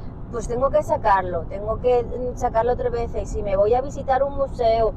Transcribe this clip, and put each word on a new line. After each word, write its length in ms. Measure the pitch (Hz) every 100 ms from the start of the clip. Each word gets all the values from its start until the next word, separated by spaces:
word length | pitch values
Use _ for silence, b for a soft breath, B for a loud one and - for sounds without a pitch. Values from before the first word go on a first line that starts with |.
| B B -
pues 160 | 233 214
tengo 220 | 240 269
que 120 | 302
sacarlo, 640 | 302 302 220 190 185 175 156
tengo 300 | 196 208 214
que, 240 | 247 247
mm, 320 | 240 233 247 -
sacarlo 400 | 247 226 233 247
tres 160 | 240
veces. 380 | 233 226 220 196
Si 120 | 220
me 140 | 208 196
voy 180 | 208
a 60 | 247
visitar 420 | - 277 269 262
un 140 | 277 277
museo 560 | 269 - 226 226 220